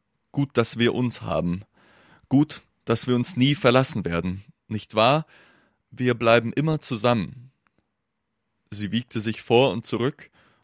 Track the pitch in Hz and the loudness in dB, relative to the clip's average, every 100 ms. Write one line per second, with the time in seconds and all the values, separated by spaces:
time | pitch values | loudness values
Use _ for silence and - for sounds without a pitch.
0 | _ _ _ - 143 - 113 110 117 113 | _ _ _ -4 -2 0 -2 0 0 0
1 | 123 - 110 80 85 90 - _ _ _ | -2 -4 -4 -2 -2 -4 -8 _ _ _
2 | _ _ - 131 151 - _ _ - 113 | _ _ 0 2 2 -4 _ _ -4 -2
3 | - 123 123 - 135 143 127 127 131 110 | 0 -2 0 0 0 2 4 4 2 -2
4 | 85 85 90 95 - _ - 107 - 107 | -4 -4 -4 -6 -12 _ -10 -10 -4 2
5 | 113 151 - _ _ _ _ _ _ - | 4 2 -2 _ _ _ _ _ _ -4
6 | 123 117 117 117 113 - 156 156 - 113 | -2 0 4 4 4 -2 -2 -2 -4 -2
7 | 120 117 82 - - _ _ _ _ _ | 0 0 -2 -10 -20 _ _ _ _ _
8 | _ _ _ _ _ _ - 101 104 113 | _ _ _ _ _ _ -16 -10 -6 -4
9 | - 117 110 107 - 120 135 98 - 110 | -4 -6 -6 -6 2 4 4 0 -6 -4
10 | 123 - - _ _ _ | -4 -6 -16 _ _ _